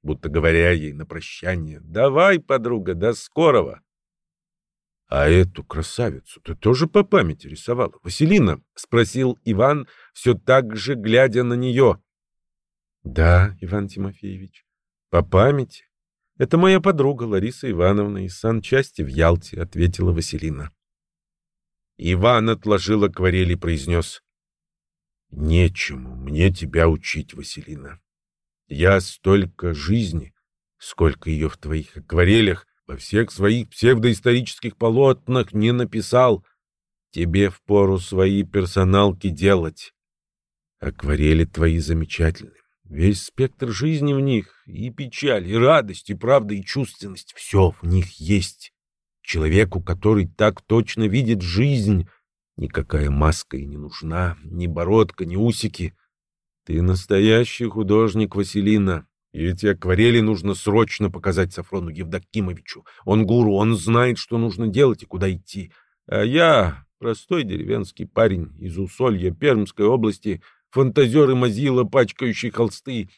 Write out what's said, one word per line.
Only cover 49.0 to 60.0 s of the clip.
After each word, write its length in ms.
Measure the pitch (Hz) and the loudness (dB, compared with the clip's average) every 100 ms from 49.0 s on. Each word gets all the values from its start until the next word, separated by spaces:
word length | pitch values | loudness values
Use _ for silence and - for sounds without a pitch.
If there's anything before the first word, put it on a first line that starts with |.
| _ _ | _ _
Человеку, 600 | - 80 78 92 107 92 | -8 -4 0 2 2 -2
который 440 | 85 85 104 107 87 | -6 -2 0 2 0
так 360 | - 107 - | 0 -2 -2
точно 440 | - 113 110 - 110 | -2 0 0 -2 -2
видит 360 | 110 117 110 | 0 0 -2
жизнь, 680 | 90 90 139 135 101 95 87 _ _ _ _ - | -2 0 0 0 2 0 -2 _ _ _ _ -10
никакая 540 | 73 78 73 76 73 | -8 -8 -4 -2 0
маска 480 | 69 76 80 - 67 | 0 0 0 -6 -12
и 80 | 69 | -12
не 100 | 73 | -14
нужна, 600 | 73 - 78 82 90 82 | -16 -12 -8 -4 -4 -6
ни 240 | 80 87 87 | -12 -8 -6
бородка, 600 | 82 85 110 101 - 87 | -4 0 2 2 -2 -8
ни 100 | 92 | -2
усики. 580 | 113 113 110 - 92 - _ _ _ _ _ _ | -2 -2 -6 -8 -10 -12 _ _ _ _ _ _
Ты 160 | - 80 | -6 -2
настоящий 840 | 90 90 - 98 107 113 120 - 117 | 0 0 0 2 4 4 2 -4 -6
художник, 680 | 98 98 107 113 98 104 | -4 0 2 2 0 -2
Василина, 720 | 92 98 104 101 107 95 85 - _ _ | -2 -4 -2 2 2 2 -2 -6 _ _
и 120 | 73 | -6
эти 220 | 85 90 104 | -4 -2 -2
акварели 540 | 95 90 92 | -2 0 2